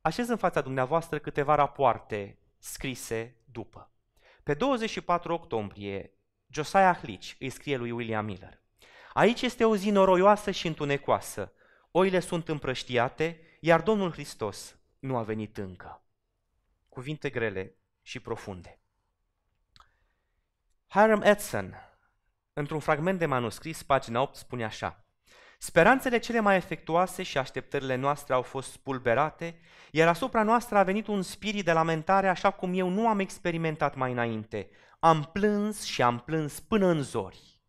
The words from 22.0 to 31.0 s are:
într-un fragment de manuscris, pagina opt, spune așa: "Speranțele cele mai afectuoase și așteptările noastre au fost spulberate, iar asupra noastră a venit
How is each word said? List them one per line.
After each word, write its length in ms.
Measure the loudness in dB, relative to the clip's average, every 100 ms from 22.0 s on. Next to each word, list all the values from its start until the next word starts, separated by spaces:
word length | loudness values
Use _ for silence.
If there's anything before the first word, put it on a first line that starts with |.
| _ _ _ _ _
într-un 280 | -8 -6 -4
fragment 380 | 0 0 2 0
de 80 | 0
manuscris, 560 | 0 -2 -6 -12 -12
pagina 400 | 0 0 2 -2
opt, 140 | -2 -6
spune 280 | -12 -8
așa: 420 | -8 -6 -8 -8 _ _ _ -20 -20 _
"Speranțele 600 | 0 6 6 6 2 -2
cele 220 | 0 0
mai 160 | 4 2
afectuoase 680 | 0 -10 -2 0 0 -4
și 160 | -4 -2
așteptările 560 | -2 -6 -6 -6 -2
noastre 400 | -2 0 -2 0
au 80 | -2
fost 280 | 0 -8 -10
spulberate, 920 | -14 -6 -2 2 2 2 -2 -14 -14 _ -20 -6
iar 180 | 4 4
asupra 340 | 4 0 0
noastră 360 | 4 2 4 2
a 40 |
venit 240 | 4 0